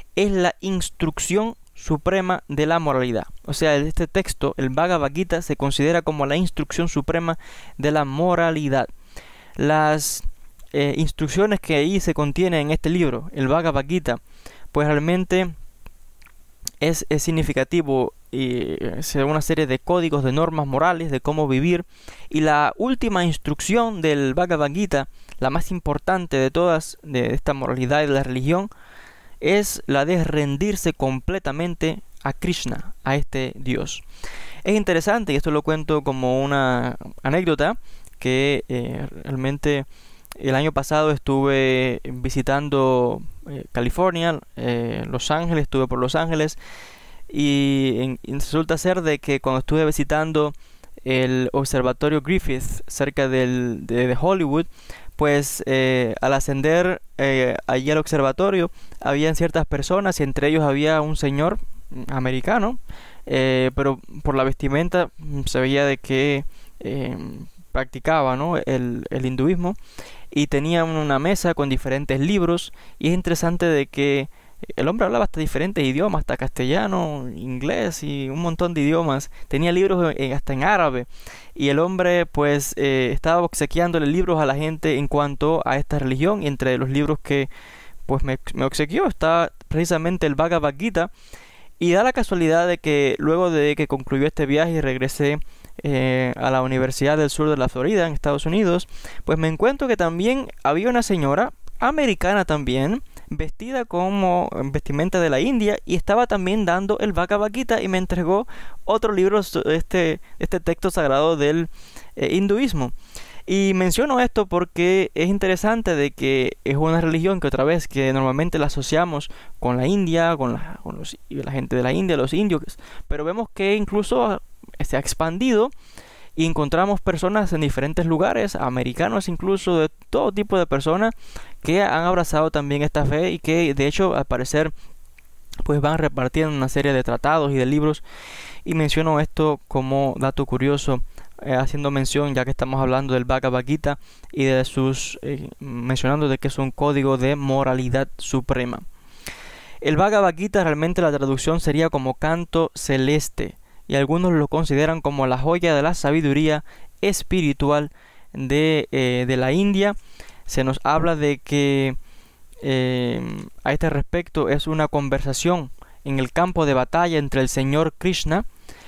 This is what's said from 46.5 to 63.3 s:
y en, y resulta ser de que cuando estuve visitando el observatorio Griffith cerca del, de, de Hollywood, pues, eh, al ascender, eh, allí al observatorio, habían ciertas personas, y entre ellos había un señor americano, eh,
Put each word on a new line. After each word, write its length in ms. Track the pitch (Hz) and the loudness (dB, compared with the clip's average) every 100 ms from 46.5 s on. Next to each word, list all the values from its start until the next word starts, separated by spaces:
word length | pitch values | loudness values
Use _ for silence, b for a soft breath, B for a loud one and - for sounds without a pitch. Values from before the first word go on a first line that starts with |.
| - B B B B B B - | -4 B B B B B B -8
y 680 | - 147 143 139 139 135 113 | 0 2 4 2 2 2 0
en, 200 | 131 127 | -2 -6
y 120 | - | -8
resulta 440 | 139 - 151 156 160 | -4 0 0 0 0
ser 240 | 185 185 | 2 0
de 160 | 160 147 | 0 -2
que 220 | - 135 | 0 -2
cuando 200 | 135 131 | 0 -2
estuve 240 | - 151 | 0 2
visitando 680 | 156 147 139 151 160 156 151 - b b b - | 2 2 0 0 0 0 0 -2 b b b -12
el 480 | 127 131 127 127 127 | -2 0 2 0 0
observatorio 680 | 139 139 135 127 127 147 151 | -2 0 0 0 0 0 0
Griffith 640 | 139 185 - 131 - - - | 0 0 0 -2 -4 -4 -6
cerca 400 | - 143 143 135 | -4 -2 0 0
del, 600 | 131 127 127 123 110 - | 2 2 0 -2 -4 -2
de, 200 | 120 123 | 0 2
de 100 | 123 | 2
Hollywood, 460 | 165 190 151 151 165 B B B B - | 2 2 2 0 -2 B B B B 0
pues, 460 | 151 143 139 - - | 2 2 0 -6 0
eh, 480 | 131 131 127 117 - | 2 2 2 0 0
al 140 | 135 | 0
ascender, 680 | 135 135 139 147 165 180 185 - - | 2 0 0 2 4 2 -2 -8 -2
eh, 380 | 135 131 127 - - | 0 2 2 0 -2
allí 240 | 127 135 | -2 2
al 80 | 156 | 0
observatorio, 720 | 151 151 135 135 196 196 170 B B B | 2 2 2 2 0 2 -2 B B B
habían 340 | - 143 156 | -2 2 2
ciertas 320 | 160 165 165 151 | 2 0 0 0
personas, 540 | 143 139 185 196 - | -2 0 0 0 0
y 20 | |
entre 260 | 139 135 143 | -2 0 2
ellos 140 | 160 | 2
había 380 | 147 139 151 160 | 2 2 2 2
un 160 | 151 151 | 0 0
señor 420 | 143 139 160 214 - - - 127 127 | 0 2 0 0 -4 -6 -8 -8 -4
americano, 680 | 135 127 127 120 226 196 254 - B B B | -2 -2 -2 0 2 0 -2 -6 B B B
eh, 440 | - | -2